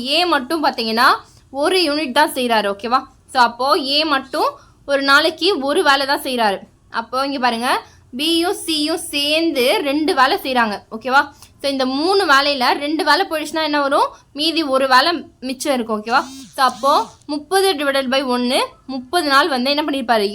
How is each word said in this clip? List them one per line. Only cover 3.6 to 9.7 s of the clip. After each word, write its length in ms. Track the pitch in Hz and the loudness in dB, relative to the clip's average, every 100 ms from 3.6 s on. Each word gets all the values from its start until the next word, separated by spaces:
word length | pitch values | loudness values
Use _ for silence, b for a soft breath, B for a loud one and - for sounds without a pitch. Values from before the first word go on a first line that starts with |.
| 269 311 269 294 | 0 0 0 0
A 40 | 320 | 0
மட்டும் 380 | 277 269 302 523 571 B B - | -2 -2 -2 -2 -4 B B -4
ஒரு 100 | 277 277 | -2 4
நாளைக்கு 360 | 285 320 320 349 349 277 | 4 2 0 0 0 0
ஒரு 140 | 320 294 | 2 2
வேலை 160 | 277 269 | 2 0
தான் 140 | 285 285 | -2 -2
செய்றாரு. 320 | 247 214 190 - _ _ 226 | 0 0 -2 -8 _ _ -8
அப்போ 260 | 226 262 277 | -6 -4 -4
இங்க 120 | 269 247 | -2 -2
பாருங்க, 240 | 226 254 403 b b _ 247 | 0 -2 -2 b b _ -6
B-யும் 380 | 311 339 339 - | -2 0 0 -4
C-யும் 380 | - 311 302 330 - | -4 -4 -2 -4 -4
சேர்ந்து 500 | 294 285 311 330 269 247 | -4 0 0 0 0 0